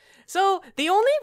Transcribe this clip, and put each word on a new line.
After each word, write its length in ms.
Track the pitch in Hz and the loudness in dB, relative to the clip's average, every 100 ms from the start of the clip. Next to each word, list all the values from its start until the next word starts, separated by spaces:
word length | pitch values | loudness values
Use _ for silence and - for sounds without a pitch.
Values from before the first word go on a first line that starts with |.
| _ _ - | _ _ -8
So, 340 | 349 392 370 240 - | -2 0 -2 -6 -6
the 140 | 311 | 0
only 220 | 392 494 587 | 2 2 0